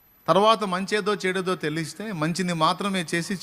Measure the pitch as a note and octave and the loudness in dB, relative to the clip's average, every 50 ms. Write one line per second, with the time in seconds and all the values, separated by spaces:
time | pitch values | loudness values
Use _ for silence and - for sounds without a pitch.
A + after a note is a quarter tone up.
0 | _ _ _ _ _ - C#3 F#3 G3+ A3 A3+ G#3 G#3+ G3 F3+ F3+ G3 F#3+ G#3 G#3+ | _ _ _ _ _ 2 4 6 6 6 6 4 2 -2 -2 -2 -2 -2 -2 -2
1 | G3 G3+ G#3 F#3 F3 F#3 F#3 F#3+ F#3 F3 F#3 E3 - D#3 D3+ D#3+ E3 D3 - - | 0 0 -2 -2 0 -2 -2 -2 -2 -2 -2 -2 -2 -4 -4 -4 -4 -6 -8 -10
2 | G3+ A3 G#3+ D#3+ D#3 D#3+ E3+ - F#3 F3 F3 D#3+ D#3 D#3+ F3+ E3+ G3 G3+ F#3+ F#3+ | -10 -8 -4 -2 -2 -2 -2 -2 -2 -2 0 2 2 2 2 2 -2 -2 -2 -2
3 | E3+ D3+ - E3+ E3+ - G3+ F3 | -2 -2 -2 -2 -2 -2 -4 -2